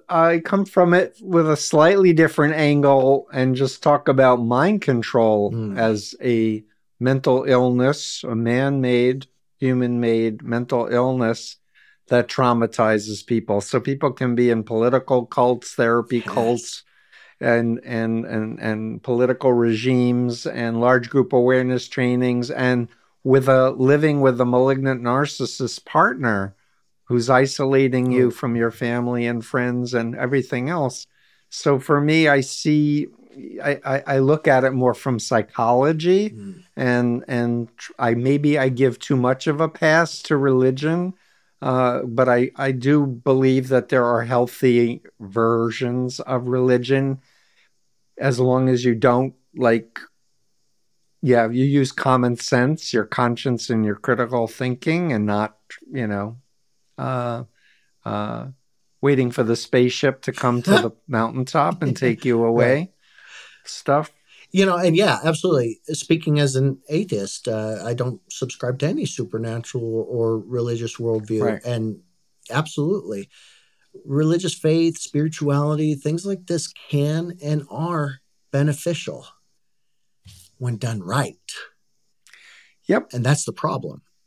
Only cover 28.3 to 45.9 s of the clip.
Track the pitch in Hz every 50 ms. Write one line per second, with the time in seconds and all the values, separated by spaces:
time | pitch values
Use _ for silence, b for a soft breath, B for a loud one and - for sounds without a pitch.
28.3 | 120 - - 123 117 117 117 117 113 - 127 117 120 120 120 123 123 120 120 117
29.3 | 120 117 110 - - 127 123 123 123 123 123 120 123 117 113 117 120 107 127 127
30.3 | 143 135 127 - 139 123 123 143 175 170 143 123 - - - - _ _ _ _
31.3 | _ _ _ _ - - - 156 143 131 - - 151 143 143 151 156 160 160 151
32.3 | 143 139 131 - - - - 156 151 151 147 147 147 147 147 - - _ _ _
33.3 | - - - - - - 143 143 143 - - 139 135 139 - - 139 135 135 135
34.3 | 156 156 - 156 135 127 127 131 131 127 127 123 113 - - 139 123 110 - -
35.3 | 127 113 104 - - - 117 113 123 123 135 151 165 156 160 175 185 196 208 214
36.3 | - 113 202 196 185 175 180 _ _ - 131 127 123 123 123 120 120 123 - -
37.3 | 131 120 120 120 120 120 117 - _ - - - - - 127 117 117 120 123 135
38.3 | 143 143 147 147 147 143 135 135 127 120 135 127 120 - - - 143 131 123 123
39.3 | 131 131 - 165 147 147 160 160 160 - 170 156 156 165 170 160 - - - -
40.3 | 160 139 139 139 131 127 127 131 131 135 147 156 165 175 180 185 185 _ _ _
41.3 | _ _ _ _ _ _ 139 135 127 127 127 123 123 135 - 127 113 127 127 123
42.3 | 120 123 127 131 - - 139 135 131 123 123 139 147 147 143 135 123 120 123 139
43.3 | 131 131 135 131 131 135 127 127 131 123 117 - - 127 120 120 120 117 117 117
44.3 | 127 123 123 120 - - 139 127 120 120 120 117 - - - - _ - 107 95
45.3 | 98 113 113 113 117 113 117 117 113 - 131 120